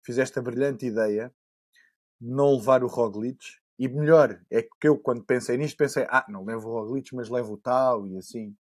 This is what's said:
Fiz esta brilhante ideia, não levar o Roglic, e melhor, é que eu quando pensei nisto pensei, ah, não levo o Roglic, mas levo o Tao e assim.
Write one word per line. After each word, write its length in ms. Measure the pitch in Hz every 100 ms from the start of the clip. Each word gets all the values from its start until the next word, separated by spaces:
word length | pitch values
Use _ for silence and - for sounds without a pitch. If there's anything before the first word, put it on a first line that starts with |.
Fiz 140 | - 120
esta 240 | 131 -
brilhante 440 | 120 120 139 131 127
ideia, 440 | 110 110 104 123 - _ _ _ _ _ _ _ -
não 360 | 117 131 143 135
levar 280 | 110 131
o 40 | 123
Roglic, 560 | 123 117 101 120 131 - - _ -
e 80 | 127
melhor, 520 | 135 151 160 131 95 -
é 100 | 113
que 240 | 113 - 151
eu 100 | 143
quando 260 | 135 120
pensei 340 | - 127 110 123
nisto 200 | 147 -
pensei, 280 | 139 143 123
ah, 160 | 131 -
não 140 | 98 98
levo 240 | 113 110
o 40 |
Roglic, 400 | 117 110 135 131 127
mas 140 | 113
levo 240 | 123 110
o 40 | 104
Tao 500 | 123 127 131 117 98
e 100 | 95
assim. 380 | 92 117 107 104 _